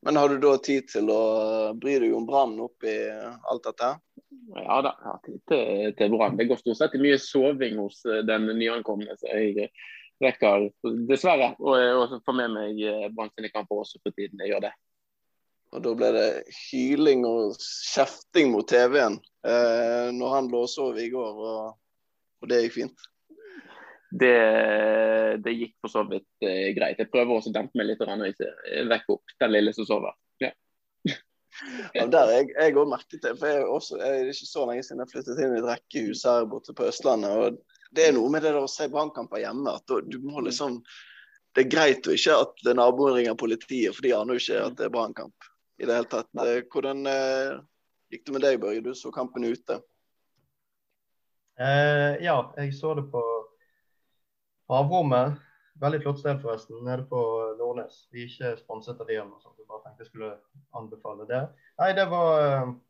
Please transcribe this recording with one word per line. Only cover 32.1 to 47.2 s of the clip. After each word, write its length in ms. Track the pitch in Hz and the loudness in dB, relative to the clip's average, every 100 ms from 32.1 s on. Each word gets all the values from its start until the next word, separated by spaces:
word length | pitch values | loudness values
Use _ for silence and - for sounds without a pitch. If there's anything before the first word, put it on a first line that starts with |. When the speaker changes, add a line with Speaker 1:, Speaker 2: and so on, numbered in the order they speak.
| 160 120 | 6 6
Speaker 1:
jeg, 220 | 120 139 - | 6 2 2
jeg 180 | 156 | 4
også 140 | 143 147 | 4 2
merket 320 | 123 - 160 | 0 -8 -8
det, 160 | 127 127 | -8 -4
for 100 | 151 | -2
jeg 120 | 143 | 0
er 80 | 131 | 0
også, 300 | 131 - 95 | -4 -6 -6
jeg, 240 | 113 135 | -2 -2
det 60 | 131 | -2
er 80 | 139 | -6
ikke 100 | - | -10
så 180 | 160 127 | -6 -4
lenge 140 | 120 131 | -4 -8
siden 180 | 127 | -12
jeg 80 | 127 | -10
flyttet 300 | 147 131 127 | -10 -8 -2
inn 120 | 135 117 | 0 0
i 40 | |
et 80 | 120 | -2
rekkehus 560 | 120 _ 147 107 107 | -6 _ -6 -6 -2
her 220 | 131 120 113 | 2 2 0
borte 280 | 107 - | -6 -12
på 140 | 113 120 | -4 -4
Østlandet, 480 | 120 139 113 104 107 | 0 0 0 0 0
og 240 | 110 120 _ _ _ | 0 -2 _ _ _
det 160 | 143 160 | 4 4
er 60 | |
noe 160 | 131 117 | 6 2
med 120 | 156 | 2
det 120 | 151 | 2
der 80 | 147 | 0
å 80 | 135 | -2
se 160 | - 147 | -6 -4
brannkamper 560 | 143 151 135 113 101 | -2 -4 -6 -8 -8
hjemme, 320 | 104 120 135 - | -6 -4 -6 -6
at 100 | - | -4
da, 140 | 123 | -4
du 200 | - 127 | -4 -10
må 160 | 139 147 | -10 -6
liksom, 400 | 120 123 143 120 - - - - - _ _ | -6 -4 -6 -6 -12 -20 -20 -20 -20 _ _
det 120 | - 131 | 2 4
er 40 | 151 | 4
greit 320 | 151 131 - | 4 4 2
å 80 | 78 | 2
ikke 260 | - 151 135 | 4 4 4
at 300 | - 120 123 | 0 2 6
naboen 400 | 120 131 139 123 | 6 6 4 4
ringer 180 | 120 113 | 2 0
politiet, 580 | 117 113 - 131 107 | -2 -2 -4 -2 -2
for 140 | - 131 | 2 2
de 60 | 110 | 2
aner 220 | 110 123 | 0 -2
jo 20 | |
ikke 260 | - 107 107 | -2 -2 -2
at 100 | 123 | -4
det 80 | 110 | -4
er 100 | 117 | -2
brannkamp 560 | 110 - - _ - _ _ _ | -4 -6 -14 _ -20 _ _ _
i 80 | 123 | -2
det 80 | |
hele 160 | 117 117 | 0 0
tatt. 200 | 117 113 | -6 -6
Speaker 2:
Nei. 120 | 117 117 | -4 -2
Speaker 1:
Eh, 140 | 120 123 | -2 -2
hvordan, 320 | 147 135 139 139 | -6 -4 -4 -4
eh, 520 | 135 | -2